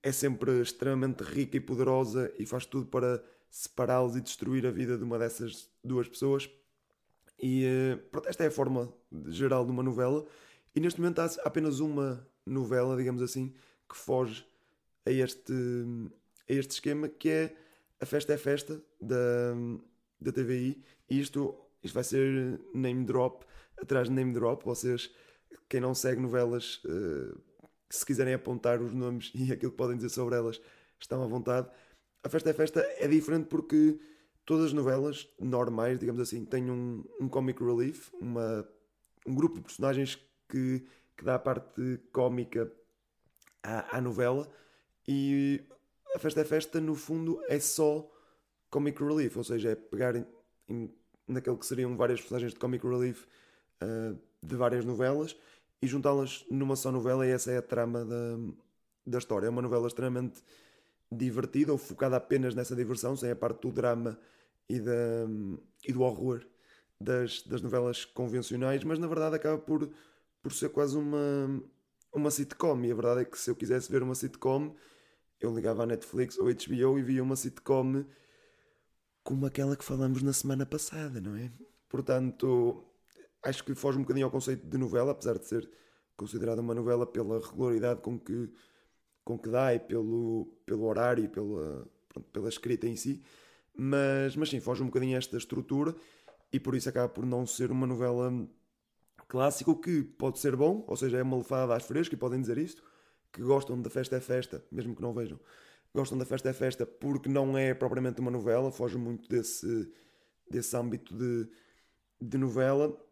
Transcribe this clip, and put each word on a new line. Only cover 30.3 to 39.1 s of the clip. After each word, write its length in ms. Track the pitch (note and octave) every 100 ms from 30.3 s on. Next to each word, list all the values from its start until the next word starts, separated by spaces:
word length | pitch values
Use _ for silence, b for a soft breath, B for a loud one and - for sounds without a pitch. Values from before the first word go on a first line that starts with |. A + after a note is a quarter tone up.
| B2
elas, 240 | A#2 A2+ B B B B
estão 240 | - C3
à 40 | B2+
vontade. 420 | B2 A#2 B2 B2+ B B B B _
A 60 | -
Festa 180 | D#3+ D#3+
é 40 |
Festa 260 | D#3 D#3 D#3
é 260 | - - D3
diferente 400 | D#3 D3+ D#3+ D#3
porque 540 | D#3+ - D3+ D#3 D3+ B B B B
todas 220 | - D#3+ D#3+
as 60 |
novelas 560 | D3 C3 C3 C#3+ C#3 - -
normais, 580 | B2+ B2 A#2+ A2+ A#2 B2+
digamos 220 | A#2 A#2+
assim, 240 | A#2 A#2
têm 260 | A2 B2+ B2
um, 340 | B2 B2 A2+ - -
um 80 | C3+
comic 340 | C3+ C3 B2+
relief, 500 | A#2+ A#2 B2+ - - F4+
uma, 480 | A#2+ A#2 A2+ A2 - - _ _ _